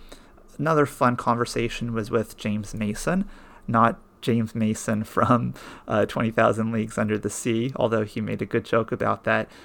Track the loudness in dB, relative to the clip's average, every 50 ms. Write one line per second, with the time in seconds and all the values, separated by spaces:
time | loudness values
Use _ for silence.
0 | -20 -20 -20 -20 -20 -20 -20 -20 -20 -16 -6 -2 0 2 4 4 4 2 2 2
1 | 2 2 2 2 0 0 0 0 0 -2 -2 -2 -2 -2 -4 -4 -6 -4 -4 -4
2 | -4 0 0 0 0 -2 -8 -8 -4 -4 -4 -4 -4 -6 -6 -4 -4 -4 -4 -2
3 | -2 0 0 0 -2 -4 -8 -18 -20 -20 -20 -14 -6 0 4 4 4 4 4 0
4 | -12 _ _ -8 -2 0 2 2 0 -2 -2 0 0 0 0 -2 -2 -2 -2 -2
5 | -2 -2 0 2 4 4 4 2 2 -2 -6 -8 -14 -18 -18 -14 -6 -2 0 2
6 | 2 0 0 -2 -2 0 2 4 4 4 4 2 -2 -2 0 -2 -2 -2 -2 -2
7 | 0 0 0 0 -2 -4 -6 -4 -2 0 0 0 0 -2 0 0 2 2 2 2
8 | 0 -2 -4 -6 -4 -4 -4 -4 -4 -2 -2 -4 -2 2 0 0 2 0 -2 -2
9 | 0 -2 -2 -2 0 0 0 0 -2 -4 -10 -20